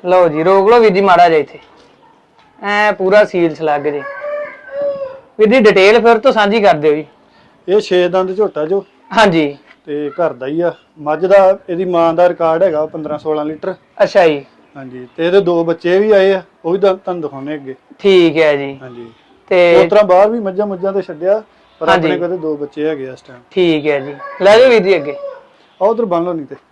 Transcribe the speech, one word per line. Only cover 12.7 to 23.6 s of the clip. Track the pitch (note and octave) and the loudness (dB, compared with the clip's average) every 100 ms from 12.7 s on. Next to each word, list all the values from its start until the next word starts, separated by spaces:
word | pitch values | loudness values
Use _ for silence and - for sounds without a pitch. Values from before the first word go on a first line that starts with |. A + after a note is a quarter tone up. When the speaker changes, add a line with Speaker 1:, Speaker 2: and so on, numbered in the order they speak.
| D3+ D#3 | -2 -6
Speaker 2:
ਪੰਦਰਾਂ | E3 D3+ D3+ | -8 -10 -10
ਸੋਲਾਂ | D#3 D3+ D3+ | -6 -4 -6
ਲੀਟਰ। | D#3 - F3+ _ - | -8 -10 -12 _ -4
Speaker 1:
ਅੱਛਾ | F#3+ G3+ E3+ | 0 2 2
ਜੀ। | D3 C3+ _ _ C#3+ | 0 -8 _ _ -20
Speaker 2:
ਹਾਂਜੀ, | C3 B2+ B2 - | -18 -18 -18 -6
ਤੇ | E3 | 0
ਇਹਦੇ | F#3+ | 0
ਦੋ | F3 E3+ | 2 -2
ਬੱਚੇ | E3 E3 E3+ F#3 | -2 -4 -2 0
ਵੀ | G#3+ | 2
ਆਏ | G3+ F#3+ | 2 2
ਆ, | F#3+ F3+ _ D#3+ | 0 -4 _ -6
ਉਹ | |
ਵੀ | F#3 | -2
ਤਾਂ | G3 F#3+ | 0 -2
ਤੁਹਾਨੂੰ | - F3+ | -6 -8
ਦਿਖਾਉਣੇ | D3+ C#3 C3+ | -8 -10 -12
ਅੱਗੇ। | D3+ C3+ C3 _ - | -12 -12 -18 _ -4
Speaker 1:
ਠੀਕ | G3+ F#3 E3 D#3 | 2 4 4 2
ਹੈ | D#3 C#3+ | 2 0
ਜੀ। | C#3 C3+ | -4 -12
Speaker 2:
ਹਾਂਜੀ। | C3 A#2+ A#2 _ _ _ _ | -18 -20 -20 _ _ _ _
Speaker 1:
ਤੇ | F#3 F3 E3+ | 2 4 4
Speaker 2:
ਉਸ | E3 | 4
ਤਰ੍ਹਾਂ | G3+ | 2
ਬਾਹਰ | G#3 F3+ G#3 | 4 4 4
ਵੀ | A#3 | 0
ਮੱਝਾਂ | G3 F#3 G#3 | -6 -4 -6
ਮੁੱਝਾਂ | F#3+ G3 | -4 -4
ਤੇ | G3 | -6
ਛੱਡਿਆ, | F3+ D#3 D3+ G#3+ - _ _ _ | -8 -6 -2 -2 -4 _ _ _
ਪਰ | D#3+ | -2
Speaker 1:
ਹਾਂਜੀ। | F#3 E3 | 0 0
Speaker 2:
ਆਪਣੇ | D3 | -2
ਕੋਲ | E3+ | -4
ਤੇ | F#3 | -6
ਦੋ | D#3+ D3 | -6 -8
ਬੱਚੇ | C#3+ D3+ D3+ | -8 -6 -6
ਹੈਗੇ | D3+ C3 | -6 -10
ਆ | |
ਇਸ | C3 | -16
ਟਾਈਮ। | _ B2 _ | _ -20 _
Speaker 1:
ਠੀਕ | - | -2